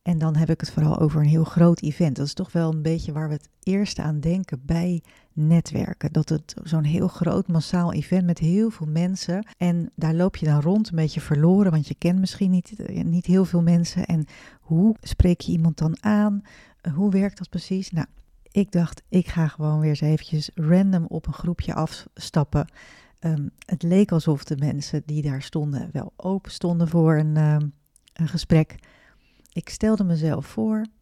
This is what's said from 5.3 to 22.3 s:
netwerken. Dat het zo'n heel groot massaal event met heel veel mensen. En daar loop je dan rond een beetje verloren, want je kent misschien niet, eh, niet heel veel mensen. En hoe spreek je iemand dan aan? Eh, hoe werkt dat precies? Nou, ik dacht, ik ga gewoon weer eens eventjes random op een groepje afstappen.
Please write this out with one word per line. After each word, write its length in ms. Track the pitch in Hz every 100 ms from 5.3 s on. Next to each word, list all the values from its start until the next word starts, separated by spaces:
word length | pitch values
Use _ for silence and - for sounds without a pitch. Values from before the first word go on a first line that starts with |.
netwerken. 800 | - 151 165 - - - - 151
Dat 180 | 156 151
het 240 | 156 - -
zo'n 200 | 156 160
heel 240 | 147 165 185
groot 400 | - 165 165 -
massaal 460 | 165 - 180 175
event 320 | 165 - 185
met 140 | 180 170
heel 300 | 160 190 226
veel 180 | - 156
mensen. 600 | 156 180 190 - 180 214 -
En 340 | 175 170 165
daar 180 | - 156
loop 220 | 165 185
je 100 | -
dan 160 | 156 147
rond 280 | 151 208 214
een 60 |
beetje 260 | 165 156 -
verloren, 500 | - 147 160 190 190
want 160 | 160 143
je 80 |
kent 240 | - 170 185
misschien 320 | 190 - 190
niet, 240 | 185 -
eh, 280 | 208 - -
niet 220 | - 170
heel 200 | 175 185
veel 160 | 180 175
mensen. 440 | 170 170 170 180
En 200 | - 165 151 - - -
hoe 340 | - 160 214 214
spreek 400 | - - 180 175
je 100 | -
iemand 260 | 175 165 151
dan 200 | 156 165
aan? 420 | 214 208 208 202 202 - - _
Eh, 120 | 175
hoe 180 | 147 202
werkt 260 | 190 196 -
dat 120 | 180
precies? 420 | 175 - 190 190
Nou, 160 | 160 - - - _ _
ik 200 | - 190
dacht, 320 | 175 170 - _
ik 180 | 185 -
ga 200 | 170 160
gewoon 320 | - 151 151
weer 100 | 156
eens 120 | 147
eventjes 500 | 151 156 - 156 -
random 500 | - 156 180 196 185 165
op 200 | 160 -
een 60 |
groepje 400 | - 170 170 -
afstappen. 960 | - 160 - - - -